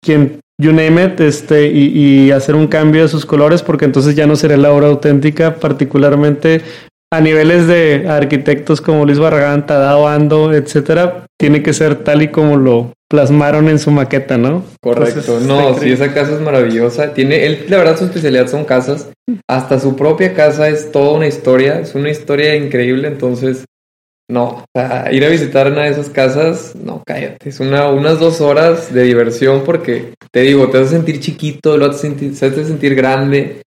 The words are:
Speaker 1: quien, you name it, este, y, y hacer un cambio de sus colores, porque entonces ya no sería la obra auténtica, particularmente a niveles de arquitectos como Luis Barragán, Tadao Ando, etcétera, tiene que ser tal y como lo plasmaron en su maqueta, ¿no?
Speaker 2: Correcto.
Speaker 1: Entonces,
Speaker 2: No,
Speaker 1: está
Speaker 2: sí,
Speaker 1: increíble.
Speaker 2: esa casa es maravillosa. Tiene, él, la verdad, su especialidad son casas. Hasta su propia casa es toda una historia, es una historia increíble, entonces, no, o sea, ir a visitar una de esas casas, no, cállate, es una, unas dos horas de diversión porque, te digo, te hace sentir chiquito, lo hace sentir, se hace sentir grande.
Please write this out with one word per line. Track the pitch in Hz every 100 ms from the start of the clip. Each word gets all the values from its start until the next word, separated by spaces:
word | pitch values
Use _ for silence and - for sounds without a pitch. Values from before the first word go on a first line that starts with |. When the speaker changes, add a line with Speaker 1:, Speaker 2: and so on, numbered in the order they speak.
Speaker 1:
quien, | - 151 135 - _ _
you | 147
name | 160 156 165
it, | 185 185
este, | 156 - - 151 147
y, | 151 143 156 143 139 135
y |
hacer | 139 135
un | 151 156
cambio | 160 156 156
de | 160
sus | 156 -
colores, | 151 147 170
porque | 170 151
entonces | 147 131 143
ya | 147 151
no |
sería | 151 160 143
la | 143
obra | 147 147
auténtica, | 143 147 143 147 147 165 160
particularmente | 156 139 131 143 143 143 147 147 160 160 160 - - _ _
a | 160
niveles | 156 156 160 175 165
de | 175 160 143 175
arquitectos | 151 139 143 139 143 - 156
como | - 156
Luis | 143 143
Barragán, | 160 151 143 143 143
Tadao | 147 139 143 147
Ando, | 147 151 156 156
etcétera, | 151 143 151 139 160 180 180 - _
tiene | 147 151
que | 151
ser | 147 156 143
tal | - 147
y | 156
como | 156 151 143
lo | 131 117 120 - _
plasmaron | 147 131 147 147 151 156
en | 151
su | 147
maqueta, | 147 131 139 131 127
¿no? | 123 170 190 -
Speaker 2:
Correcto. | 120 120 117 117
Speaker 1:
Entonces, | 139 117 131
Speaker 2:
No, | 139
Speaker 1:
está | 139
Speaker 2:
sí, | 127
Speaker 1:
increíble. | 131 127
Speaker 2:
esa | 139
casa | 147 143 151
es |
maravillosa. | 156 139 117 113 120 120 147
Tiene, | 143 131 151 147
él, | 151 -
la | 190
verdad, | 165 160
su |
especialidad | 180 175 156 127 123
son | 147
casas. | 151 127 127 147 - - - 226 -
Hasta | 131 131 135
su | 135 131
propia | 147 156 185
casa | 180 151 151 151
es | 151 -
toda | 147 143 151
una | 156
historia, | 135 127 127 135 160
es | 165 139
una | 143
historia | 151 - 143 151
increíble, | 151 139 135 123 131 147
entonces, | 139 127 120 131 127 - _ _ _ _ _ _
no, | 120
o | 120 - - 131
sea, | 127 123 -
ir | 131
a | 143
visitar | 165 143 135 135
una | 147
de | 147
esas | 143 143
casas, | - 131 135 160 180 - -
no, | - 156
cállate, | - 147 143 - -
es | 135
una, | 135 139 143
unas | 139 151 160
dos | 165 165
horas | 147 143 165 165 -
de | 127
diversión | 123 120 117 113 131 135
porque, | 135 165 - 120 - - _
te | 123
digo, | 131 139 127
te | 131
hace | 131
sentir | 165 160 143
chiquito, | - - 151 143 156 147
lo | 143
hace | 139
sentir, | 151 139 139 -
se | 135
hace | 135
sentir | 156 151 139
grande. | 135 131 131 139 139 147 - -